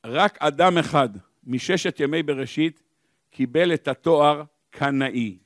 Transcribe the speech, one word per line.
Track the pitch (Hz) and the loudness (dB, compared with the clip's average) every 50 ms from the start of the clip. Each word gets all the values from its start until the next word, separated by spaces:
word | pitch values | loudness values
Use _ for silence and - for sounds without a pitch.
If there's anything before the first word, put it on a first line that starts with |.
| - | -12
רק | 113 123 151 196 208 _ - | -6 -2 0 0 0 _ -2
אדם | - 151 147 143 170 185 180 170 | -2 -2 2 4 2 4 4 2
אחד | 151 - 160 151 135 113 101 98 _ _ _ _ _ | 0 2 0 0 0 0 -4 -14 _ _ _ _ _
מששת | 123 123 123 - - 185 180 - 185 - - | -8 -6 -6 -2 -2 -2 -2 -2 -4 -4 -2
ימי | 147 139 156 165 | -2 -2 -2 -2
בראשית | 160 147 143 131 131 117 - 147 156 165 - _ _ _ _ _ _ _ _ _ _ _ | -2 -4 -4 -6 -6 -8 -2 -2 -2 -2 -4 _ _ _ _ _ _ _ _ _ _ _
קיבל | _ - 131 123 120 160 175 180 165 | _ -4 -4 -2 2 0 2 2 0
את | 147 _ 147 | -2 _ -6
התואר | 127 _ _ 165 165 147 147 147 147 147 151 147 _ _ _ _ | -6 _ _ 2 4 6 6 4 4 2 -6 _ _ _ _ _
קנאי. | - - 143 139 139 135 135 131 113 123 117 107 90 90 _ | -8 -4 -4 -2 0 0 -2 -2 -2 -4 -4 -4 -8 -12 _